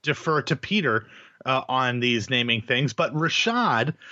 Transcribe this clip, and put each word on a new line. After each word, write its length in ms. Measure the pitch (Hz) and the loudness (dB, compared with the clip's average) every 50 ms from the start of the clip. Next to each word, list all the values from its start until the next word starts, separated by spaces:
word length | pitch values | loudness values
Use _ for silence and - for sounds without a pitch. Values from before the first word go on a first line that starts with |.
defer 400 | - 151 147 - - 165 160 151 - | -4 -4 -4 -2 -2 0 0 0 0
to 120 | - 165 - | 0 -2 -4
Peter, 500 | - - 196 214 170 131 110 110 - - - - - - - - - | -2 -2 0 0 2 2 0 0 -2 -6 -14 -20 -20 -20 -20 -8 -2
uh, 160 | 131 131 131 - - | -2 0 0 0 0
on 300 | 127 131 131 123 120 120 | 0 0 2 0 0 0
these 300 | 120 123 120 117 104 - | 2 2 2 0 0 0
naming 320 | 127 123 120 120 117 113 | 0 0 2 2 0 -2
things. 320 | 113 - 131 123 147 147 - | 0 0 0 0 0 0 0
But 200 | - 170 - - | -2 -2 -2 -2
Rashad 800 | 151 160 160 175 185 - 226 226 247 240 185 127 113 120 147 160 - - - | -2 -2 0 0 0 0 0 0 0 2 2 2 2 0 -2 -4 -8 -12 -20